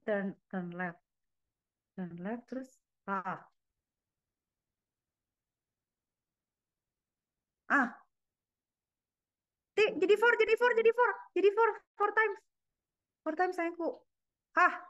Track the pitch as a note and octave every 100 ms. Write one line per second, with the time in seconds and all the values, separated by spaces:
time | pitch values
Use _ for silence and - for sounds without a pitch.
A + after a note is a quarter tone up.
0 | - G3+ G3 - _ F#3+ F3 F3 F3+ F3
1 | _ _ _ _ _ _ _ _ _ -
2 | F3+ E3+ F#3+ A#3+ - B3+ C4 _ _ _
3 | - G3 F#3 D#3+ - _ _ _ _ _
4 | _ _ _ _ _ _ _ _ _ _
5 | _ _ _ _ _ _ _ _ _ _
6 | _ _ _ _ _ _ _ _ _ _
7 | _ _ _ _ _ _ - C#4 B3 -
8 | _ _ _ _ _ _ _ _ _ _
9 | _ _ _ _ _ _ _ - G#4+ D4+
10 | F#4 G#4 A#4 A#4 A4 A4 B4 A4+ A4+ A#4
11 | A#4 - - F4+ G4 G#4 A4+ - _ -
12 | G#4 G#4+ A4 G4 _ _ _ _ _ _
13 | _ _ D#4 D#4 F#4 F4 E4+ E4+ D#4+ -
14 | _ _ _ _ _ - A#3+ -